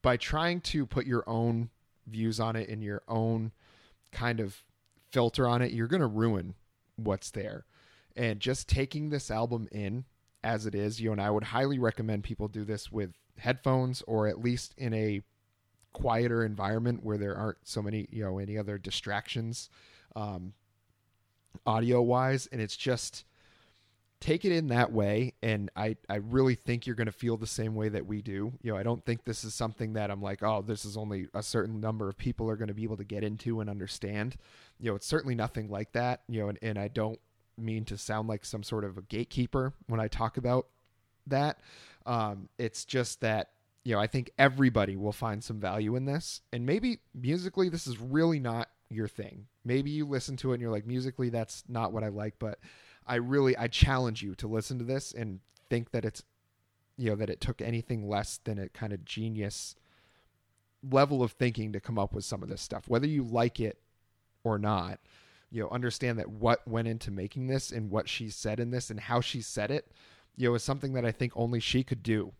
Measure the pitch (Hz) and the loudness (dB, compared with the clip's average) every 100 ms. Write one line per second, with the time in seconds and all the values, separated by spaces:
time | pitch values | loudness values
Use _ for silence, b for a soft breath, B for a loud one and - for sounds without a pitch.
0 | 127 120 - 156 170 175 - 160 131 - | 4 2 2 0 2 0 0 -2 0 0
1 | 131 120 - 113 117 117 117 _ _ _ | 2 0 2 2 2 2 -2 _ _ _
2 | - 110 113 110 113 113 110 110 107 104 | -12 -2 -2 0 0 -2 -4 -6 -6 -6
3 | - 113 113 113 110 - b b b b | -2 0 2 2 -2 -8 b b b b
4 | _ - 120 113 101 - _ _ _ _ | _ -2 0 0 -2 -6 _ _ _ _
5 | _ 135 117 - 123 120 123 117 113 180 | _ 2 4 6 4 6 4 2 2 4
6 | 139 107 113 104 87 92 _ _ _ - | 4 4 4 4 -2 -10 _ _ _ -4
7 | 110 98 - 110 - 107 - b b b | 0 0 -2 -8 -6 -8 -14 b b b
8 | b - 117 104 113 131 - - 135 151 | b -2 -2 0 -2 -2 2 2 2 -2
9 | 151 147 - 110 117 117 110 107 101 117 | -2 -2 -2 0 0 0 -4 -4 -4 -4
10 | 131 _ _ _ 113 113 107 101 104 110 | -6 _ _ _ -2 -2 -2 0 -2 0
11 | 113 104 101 104 110 117 135 139 117 - | -2 0 2 2 2 0 2 2 0 0
12 | 110 107 104 113 107 107 104 104 - 107 | -2 -2 -4 -4 -4 -4 -6 -6 -4 -4
13 | 95 - _ - 120 127 - 131 127 127 | -4 -8 _ -6 -2 0 2 4 2 -2
14 | - 110 107 101 120 123 - - 127 110 | 0 2 2 2 0 0 -4 -6 -2 0
15 | 110 101 - _ _ _ _ _ _ - | 0 0 -6 _ _ _ _ _ _ -2
16 | 127 113 120 117 110 101 98 110 120 120 | 2 4 4 2 0 0 0 2 2 0
17 | 110 104 101 98 107 - - - 104 107 | 0 -2 -2 -2 -4 -4 -6 -4 -2 -4
18 | - 110 101 95 98 107 104 101 92 - | -4 -4 -4 -4 -4 -4 -4 -6 -6 -6
19 | - 101 - - 113 117 - B B B | -2 -4 -2 -4 -4 -6 -10 B B B
20 | B 110 104 95 90 - _ _ _ _ | B -8 -6 -6 -10 -14 _ _ _ _
21 | _ _ _ _ _ - - 110 117 123 | _ _ _ _ _ -6 0 2 4 6
22 | 120 123 131 131 - 131 107 - 135 120 | 6 4 4 0 -2 -4 -4 -2 0 0
23 | - - - b b b b b b b | -2 -10 -20 b b b b b b b
24 | _ _ - 165 202 170 156 120 120 113 | _ _ 0 2 4 2 4 4 4 4
25 | 101 107 127 - 113 107 101 - 107 110 | 4 2 0 -2 0 0 -2 -2 -4 -4
26 | - 101 107 127 131 123 - 120 127 113 | -4 -6 2 4 6 4 0 -2 -2 -2
27 | 113 - 117 113 110 - 110 110 107 104 | -2 0 -2 0 -2 -2 -2 0 0 -2
28 | 90 107 104 98 107 123 117 101 107 120 | -2 -4 -4 -4 -4 -4 -4 -2 0 0
29 | - 117 - 110 110 - 113 110 110 110 | -2 -4 -2 -6 -6 -4 -4 -4 -4 -2
30 | 104 101 98 98 104 107 101 107 104 104 | -2 -2 -4 -2 2 2 0 -4 -4 -6
31 | 107 98 92 101 107 120 101 110 110 110 | -4 -4 -4 -6 0 0 0 0 -2 -2
32 | 101 98 131 123 113 107 107 104 110 107 | -4 -2 -4 -2 -2 -2 -2 -4 -4 -4
33 | 104 101 107 107 120 113 107 101 98 - | -6 -4 -2 -2 -2 -2 -2 -6 -6 -6
34 | 98 104 113 - B B B B 117 101 | -6 -2 -4 -6 B B B B -4 -2
35 | - 151 139 117 113 - 107 101 110 120 | 0 0 2 0 0 -2 -6 -6 -2 0
36 | 123 123 - 113 101 101 110 104 104 123 | 0 -2 -4 -2 -2 -2 -4 -2 -2 0
37 | 110 113 _ _ _ - 113 110 113 98 | -2 -4 _ _ _ -8 -4 -2 -4 -8
38 | - 110 110 107 - 110 104 110 101 95 | -4 -2 -2 -4 -6 -8 -4 -4 -4 -8
39 | 95 110 120 - 123 139 131 - - 113 | -8 -4 -4 -2 0 2 0 -4 -4 0
40 | 110 - 113 - 123 127 - _ _ _ | 0 0 -2 0 2 2 2 _ _ _
41 | _ _ - 139 147 - B B B B | _ _ -2 2 2 -2 B B B B
42 | - 117 107 98 95 _ 117 - - 131 | -2 0 0 -2 -10 _ -4 -4 -2 0
43 | 120 - 113 107 - _ _ _ 123 107 | 0 0 0 0 -2 _ _ _ 0 2
44 | 107 131 120 - 139 135 131 113 98 98 | 2 0 -4 6 6 8 6 6 2 2
45 | 104 104 113 104 - 107 95 104 107 123 | -2 -2 -2 -4 -4 -4 -2 0 0 0
46 | 135 143 - - _ 120 123 185 254 233 | 0 -2 -4 -10 _ -4 2 2 2 -2
47 | _ 135 123 170 180 190 185 165 139 113 | _ -4 0 0 0 2 2 2 -6 -8
48 | 123 143 165 156 123 117 117 _ _ 110 | 0 4 6 4 0 -2 -4 _ _ -4
49 | 107 - 101 - 104 _ 120 127 143 151 | -4 -4 -10 -12 -20 _ 0 2 2 -2
50 | 147 139 - 131 135 123 117 107 107 127 | 0 -2 -2 -4 0 0 0 -2 -2 -2
51 | 131 127 123 117 110 - - 120 107 110 | -2 -2 0 0 -4 -8 -6 -2 0 0
52 | 107 101 107 - 110 - B B B B | -2 -2 -6 -4 -8 -8 B B B B
53 | - 120 120 139 135 131 117 - - 131 | -2 -2 4 6 6 4 0 6 6 6
54 | 127 110 104 90 110 110 104 127 120 135 | 2 -2 -6 -6 -2 -2 -2 -4 -2 -4
55 | - - 113 95 _ _ _ 120 117 120 | -4 -8 -6 -8 _ _ _ -2 0 -2
56 | 110 - - _ _ _ _ _ _ - | -2 -6 -18 _ _ _ _ _ _ -2
57 | 120 104 107 - - 120 117 117 113 117 | 0 0 -2 -2 -2 -2 -2 -2 -2 -4
58 | 101 101 107 - - 101 95 - 110 101 | 0 -2 -2 -6 -4 -4 -6 -6 -6 -6
59 | 78 - 113 110 101 104 - - b b | -8 -6 -4 -2 -4 -4 -10 -14 b b
60 | b b b _ _ _ _ _ 135 131 | b b b _ _ _ _ _ 2 4
61 | 143 143 120 - 123 117 107 101 - 110 | 6 4 2 2 0 2 -4 -4 -4 -2
62 | 98 - 95 101 - 98 - 113 - 120 | 0 -2 -6 -8 -6 -8 -8 -8 0 2
63 | 147 151 120 117 120 - 110 - _ _ | 4 2 2 4 2 2 -4 -4 _ _
64 | _ _ _ _ 117 107 104 104 90 98 | _ _ _ _ 0 2 2 2 0 -6
65 | b b b b b 117 107 123 123 - | b b b b b -4 -2 0 -2 0
66 | 127 113 - 107 113 117 - 113 113 113 | 0 0 -4 2 4 4 2 0 0 -2
67 | - 98 95 - 127 131 - 117 110 104 | -4 -4 -4 -4 0 -2 -2 -6 -2 -2
68 | - - 113 98 107 107 120 123 - 107 | -2 -4 -6 -4 -4 -2 -2 -2 -4 -8
69 | - 120 120 131 107 - 104 143 - B | 0 0 2 -4 -6 -2 0 -2 -4 B
70 | B B B - 127 120 - 139 135 131 | B B B 0 2 2 0 -2 0 0
71 | 120 110 123 - 117 120 - 123 135 120 | 0 0 -2 0 0 2 2 2 2 -2
72 | 104 110 87 | 2 2 2